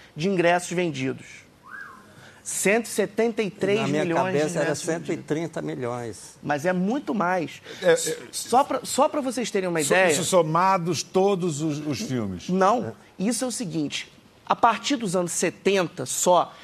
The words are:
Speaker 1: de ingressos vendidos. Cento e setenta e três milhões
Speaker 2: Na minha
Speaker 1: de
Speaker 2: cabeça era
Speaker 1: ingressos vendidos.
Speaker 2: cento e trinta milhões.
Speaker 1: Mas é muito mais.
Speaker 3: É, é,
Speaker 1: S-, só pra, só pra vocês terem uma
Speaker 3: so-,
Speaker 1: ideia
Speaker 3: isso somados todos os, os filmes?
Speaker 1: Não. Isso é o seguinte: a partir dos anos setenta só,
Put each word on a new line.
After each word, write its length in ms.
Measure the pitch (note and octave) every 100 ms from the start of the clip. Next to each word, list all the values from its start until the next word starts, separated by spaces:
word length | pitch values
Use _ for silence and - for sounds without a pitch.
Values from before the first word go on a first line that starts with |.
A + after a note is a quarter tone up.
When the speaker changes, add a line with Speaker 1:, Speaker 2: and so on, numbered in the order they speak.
| - D3+
Speaker 1:
de 140 | F#3
ingressos 400 | F#3 E3+ F3 -
vendidos. 560 | F3 F3 C#3+ C3 A#2+ - - - _ - - - - - - - -
Cento 440 | - - F#3+ A3 A3+
e 20 |
setenta 540 | - F#3+ - A#3 A3
e 80 | G3+
três 320 | - F#3+ G#3+
milhões 100 | A3
Speaker 2:
Na 0 |
minha 140 | - F3
Speaker 1:
de 80 |
Speaker 2:
cabeça 440 | E3 F#3 C#3+ D3+ E3+
era 60 |
Speaker 1:
ingressos 220 | D#3 C#3+ F3
vendidos. 200 | E3 D3+
Speaker 2:
cento 120 | E3+
e 20 |
trinta 380 | - D#3 E3 E3
milhões. 800 | D3+ D#3 A#2+ B2 A#2 G2 - -
Speaker 1:
Mas 220 | D3 D3
é 80 | F3
muito 420 | F#3 F#3+ C#4+ D4+
mais. 460 | A3+ F3 F#3 D3 - - -
Speaker 3:
É, 80 | F#3
é, 20 |
Speaker 1:
S-, 240 | E3 D#3 D#3 A#2+
só 320 | - - A#3+
pra, 160 | C#4 C4+
só 220 | F3+ - D4+
pra 140 | D#4
vocês 300 | C4 B3 G#3
terem 180 | G3 F#3
uma 140 | E3
Speaker 3:
so-, 100 | C#3
Speaker 1:
ideia 200 | F3+ F#3
Speaker 3:
isso 120 | D3
somados 800 | E3 F#3 D#3 E3 F#3+ F#3+ E3+ F3
todos 580 | - F#3 G3 G3 F3+ C#3+
os, 180 | D#3+ D3 D3+
os 140 | C3+
filmes? 480 | G#3+ B2 G2+ F2+ -
Speaker 1:
Não. 460 | F#3 F#3+ A#3+ C#3 - - -
Isso 260 | G3 A#3
é 20 | B3+
o 60 |
seguinte: 580 | - G3 D#3 C#3+ - - - _ _ -
a 100 | -
partir 400 | A#3 G#3 - C#4
dos 180 | G#3+
anos 180 | F#3 F3
setenta 720 | - F3+ - F#3+ G3 D#3+ - B2+
só, 480 | - - F3 C#3 -